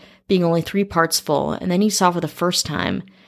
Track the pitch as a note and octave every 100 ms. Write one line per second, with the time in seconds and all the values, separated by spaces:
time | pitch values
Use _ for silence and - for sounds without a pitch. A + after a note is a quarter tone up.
0 | - - - F#3+ E3+ E3+ D#3+ G3 G3 E3+
1 | E3 - - C#3+ C#3+ - F3+ F3+ G#3+ G3+
2 | F3+ F3 D3+ - F3 F3 - D#3 - -
3 | - -